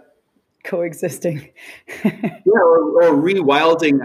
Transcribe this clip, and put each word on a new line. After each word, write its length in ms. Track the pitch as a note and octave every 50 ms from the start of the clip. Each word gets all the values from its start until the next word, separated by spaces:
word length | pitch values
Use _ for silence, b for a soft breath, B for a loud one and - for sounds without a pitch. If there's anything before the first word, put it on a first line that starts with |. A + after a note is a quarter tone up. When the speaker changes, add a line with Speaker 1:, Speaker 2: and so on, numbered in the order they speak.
| - _ _ _ _ _ _ _ _ _ _ _ -
Speaker 1:
coexisting. 880 | - G3 F3 F3 E3+ D#3+ - F#3+ E3+ B2+ - - F3 D#3 C#3+ - - B B B B B B B B B B B
<laughs> 20 |
Speaker 2:
Yeah, 560 | G#3 - - - E3+ - - _ F#3 A3 A3 F3+
or, 400 | E3 E3 E3 D3+ D3+ D3+ E3+ E3+
or 80 | E3
rewilding 920 | D3 C#3+ D#3 F#3 G3 F#3+ D#3+ C3+ C#3 D3 D#3 E3 E3+ D#3 E3 D3+ C#3 C3+